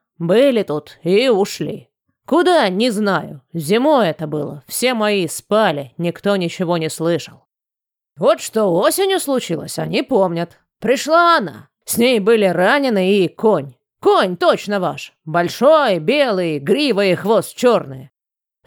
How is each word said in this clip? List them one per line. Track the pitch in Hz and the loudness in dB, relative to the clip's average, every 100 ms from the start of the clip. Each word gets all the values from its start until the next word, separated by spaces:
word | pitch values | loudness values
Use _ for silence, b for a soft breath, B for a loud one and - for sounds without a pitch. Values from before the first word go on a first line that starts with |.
| _ _ | _ _
Были | 165 202 285 240 | 0 4 4 2
тут | 190 151 - - | -2 -6 -8 -8
и | 165 196 262 | 0 2 2
ушли. | 208 202 - 151 208 - _ _ _ - | 2 0 -4 -8 -10 -16 _ _ _ -2
Куда, | 302 349 339 220 | 2 4 2 2
не | 180 247 | 0 0
знаю. | 202 208 175 147 151 - | 0 -2 -2 -4 -14 -14
Зимой | 165 147 214 277 294 190 | -10 -2 0 2 2 2
это | 151 156 | -2 -6
было. | 151 139 147 - | -6 -8 -12 -12
Все | - 240 | -4 -2
мои | 247 214 208 165 | -2 0 0 -2
спали, | - - 208 214 147 135 - | -6 -2 0 0 -2 -8 -6
никто | 170 165 202 202 | -6 -4 -2 -2
ничего | 170 - 175 175 | -2 -4 -4 -2
не | 156 | -4
слышал. | - 160 170 - - _ _ _ _ _ _ _ - | -4 -2 -2 -4 -16 _ _ _ _ _ _ _ -2
Вот | 202 330 | 0 0
что | - 220 208 | -2 -2 0
осенью | 170 262 339 392 381 | 2 0 0 0 0
случилось, | - 262 - 156 156 - | -2 -4 -2 -6 -6 -8
они | 156 190 | -4 -4
помнят. | 294 233 190 165 170 _ _ _ | 0 0 0 -2 -6 _ _ _
Пришла | - 262 269 320 339 330 | -2 -2 2 4 4 2
она. | 202 208 - _ | 0 -10 -20 _
С | - - | -8 0
ней | 240 240 | 2 2
были | 196 233 196 | 2 4 2
ранены | 175 185 285 269 208 185 202 | 2 2 2 2 0 2 2
и | 170 | 0
конь. | - 214 190 139 - _ _ | 0 0 0 -2 -14 _ _
Конь | - 403 208 180 | 2 2 2 0
точно | 349 233 - 202 | 0 0 -2 -4
ваш. | 175 143 - _ | -4 -6 -12 _
Большой, | 156 165 175 - 254 311 269 180 | -6 -2 -2 0 2 4 2 0
белый, | 156 285 269 190 175 147 | 0 0 0 0 -2 -4
грива | 135 226 294 196 | -2 0 0 0
и | 202 | 0
хвост | 170 180 220 - | 0 2 0 0
чёрные. | - 247 208 135 131 139 _ _ _ _ _ | -2 2 2 -2 -12 -18 _ _ _ _ _